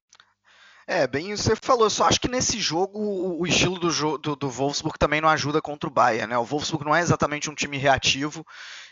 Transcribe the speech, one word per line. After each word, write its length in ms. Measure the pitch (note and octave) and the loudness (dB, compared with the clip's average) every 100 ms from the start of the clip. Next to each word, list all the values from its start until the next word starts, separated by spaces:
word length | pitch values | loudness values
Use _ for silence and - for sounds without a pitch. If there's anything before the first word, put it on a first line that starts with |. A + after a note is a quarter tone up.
| _ _ _ _ _ _ - - - | _ _ _ _ _ _ -20 -16 -4
É, 220 | F#3+ C3 | 0 0
bem 240 | C#3 F#3 | 0 -4
isso 140 | G#3 - | -2 0
que 120 | A3 | 0
você 0 | |
falou, 260 | - B3 G#3+ | 2 4 4
só 180 | - E3+ | 4 2
acho 140 | - | 2
que 60 | - | 0
nesse 320 | B3 - A3+ | -2 -2 -2
jogo 400 | - D#3 F#3+ G#3 | -2 0 -2 -2
o, 440 | G#3 G3 F3+ D#3+ | -4 -2 -2 -2
o 40 | F3 | 0
estilo 320 | C3 E3+ F#3 | 2 2 0
do 120 | E3+ | -2
jo-, 280 | C3+ D3+ D3+ | 0 -2 -2
do, 160 | D3+ C#3+ | -4 -4
do 160 | C#3+ | -4
Wolfsburg 480 | A#2+ C#3 C#3 D#3 - | -2 -2 -2 -4 0
também 220 | D#3+ D3+ | 0 2
não 80 | D#3 | 2
ajuda 340 | D#3 B2+ D3+ | 2 2 0
contra 260 | D3 D3 E3 | -2 -6 -4
o 40 | |
Bayern, 340 | C3 B2 A2+ G#2+ | 2 4 4 0
né? 100 | A#2+ | -2
O 80 | A2+ | -2
Wolfsburg 400 | D3 C#3 D#3 D3 | -2 -4 -4 0
não 120 | D#3 | 2
é 40 | |
exatamente 480 | E3+ D#3 D3 D3 D#3 | 2 2 0 -2 -6
um 60 | D3 | -6
time 240 | D3 C#3+ | -6 0
reativo, 640 | C#3 B2+ - C3+ D3+ D#3+ D3+ - - - - | 2 2 2 0 -2 -6 -14 -16 -16 -16 -18